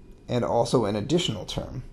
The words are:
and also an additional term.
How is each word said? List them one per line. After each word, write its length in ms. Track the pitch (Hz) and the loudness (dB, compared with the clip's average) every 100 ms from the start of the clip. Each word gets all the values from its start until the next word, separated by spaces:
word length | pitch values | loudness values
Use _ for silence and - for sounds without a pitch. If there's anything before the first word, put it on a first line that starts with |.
| - - - | -18 -20 -4
and 160 | 120 | -2
also 440 | - 113 117 135 104 | 2 2 4 4 4
an 100 | 107 | 0
additional 480 | 113 170 160 107 | 0 0 0 -4
term. 380 | - - - - - | -6 -6 -6 -10 -10